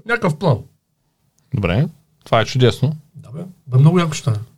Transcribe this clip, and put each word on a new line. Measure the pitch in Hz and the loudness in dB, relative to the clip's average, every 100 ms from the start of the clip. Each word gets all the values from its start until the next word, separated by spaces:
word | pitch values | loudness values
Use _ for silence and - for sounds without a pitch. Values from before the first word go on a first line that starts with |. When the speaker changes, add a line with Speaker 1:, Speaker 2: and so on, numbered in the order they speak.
| 220 | -4
Speaker 1:
някакъв | 233 196 151 | -2 -2 -2
план. | 180 104 - _ _ _ _ _ _ _ _ | 0 -2 -4 _ _ _ _ _ _ _ _
Speaker 2:
Добре, | - 92 95 170 - _ _ | -4 0 0 -2 -6 _ _
това | - 117 | -2 -2
е | |
чудесно. | 107 131 123 - - 156 - | 0 2 2 2 -2 -4 -12
Speaker 1:
Да, | - - | -20 -18
бе. | 143 185 - - | -16 -16 -18 -2
Бе, | 127 | 4
много | 151 180 | 4 4
яко | 170 | 0
ще | - | -2
стане. | - 104 - | -4 -4 -6